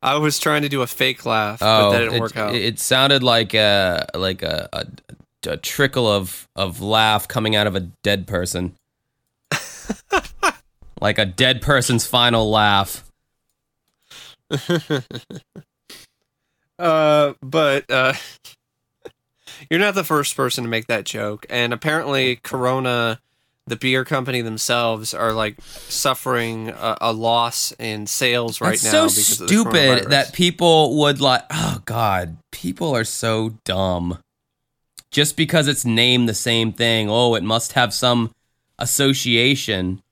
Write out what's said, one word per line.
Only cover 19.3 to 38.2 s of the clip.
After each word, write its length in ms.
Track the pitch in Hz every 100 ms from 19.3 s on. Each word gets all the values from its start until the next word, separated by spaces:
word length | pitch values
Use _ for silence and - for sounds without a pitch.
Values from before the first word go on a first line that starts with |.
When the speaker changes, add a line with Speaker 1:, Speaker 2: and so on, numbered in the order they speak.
| _ - - 139
Speaker 1:
you're 100 | 165
not 160 | 208 190
the 80 |
first 320 | 175 156 139 -
person 280 | 135 -
to 60 | 117
make 160 | 113 110
that 180 | 113 98
joke. 400 | 110 107 104 -
And 240 | 123 120
apparently 640 | 117 156 156 165 139 127 123
Corona, 840 | - 131 127 131 127 120 117 113 _ _ _ _ -
the 100 | 117
beer 300 | 131 127 127
company 360 | 143 131 127
themselves, 680 | 113 107 - 120 117 110 110 -
are, 180 | 113
like, 260 | 110 107 104
suffering 1080 | - - - - 143 131 - 123 117 113 110
a, 280 | - 113 110
a 120 | 117
loss 580 | 113 113 117 120 - - -
in 260 | 117 107 104
sales 560 | - 131 120 117 110
right 180 | - 190
Speaker 2:
That's 40 |
Speaker 1:
now 240 | - 311 320
Speaker 2:
so 80 | -
Speaker 1:
because 160 | -
of 40 | -
the 80 | 87
Speaker 2:
stupid 260 | 208 226 165 139 127
Speaker 1:
coronavirus. 60 | -
Speaker 2:
that 240 | 139 -
people 640 | - 180 170 175 160 147 143
would, 200 | 147 143
like, 240 | 139 127 -
oh 320 | 160 110 110 -
God, 520 | 110 113 95 87 80 _
people 440 | - - 185 165 127
are 80 |
so 520 | 113 - 117 110 113 110
dumb. 560 | - 92 95 90 87 87 _ _ _ _ _ _ _ - _
Just 260 | - 147 -
because 320 | 160 170 143
it's 160 | 143
named 460 | 123 113 120 123 117
the 60 | 107
same 360 | - 117 113
thing, 380 | 98 117 113 107
oh, 240 | 110 123
it 100 | 117
must 300 | 95 113 -
have 180 | - 120
some 440 | - 127 120